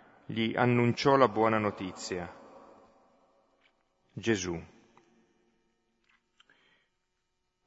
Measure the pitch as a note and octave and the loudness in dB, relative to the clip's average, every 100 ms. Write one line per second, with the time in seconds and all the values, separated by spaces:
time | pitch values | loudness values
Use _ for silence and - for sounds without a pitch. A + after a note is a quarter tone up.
0 | - - - A2 A2+ - B2 A#2+ A#2+ A#2 | -20 -20 -10 -4 -2 0 2 4 2 2
1 | D3 C3+ A#2+ G#2+ A2+ A2 G#2 - F#2+ - | 4 4 4 4 2 2 -2 -4 -10 -10
2 | - F2+ F2 - - - - - - _ | -8 -8 -8 -14 -20 -20 -20 -20 -20 _
3 | _ _ _ _ _ _ _ _ _ _ | _ _ _ _ _ _ _ _ _ _
4 | _ - G#2 G#2 F2+ E2+ E2+ - _ _ | _ -6 -2 -2 -2 -8 -10 -20 _ _
5 | _ _ _ _ _ _ _ _ _ _ | _ _ _ _ _ _ _ _ _ _
6 | _ _ _ _ _ _ _ _ _ _ | _ _ _ _ _ _ _ _ _ _
7 | _ _ _ _ _ _ | _ _ _ _ _ _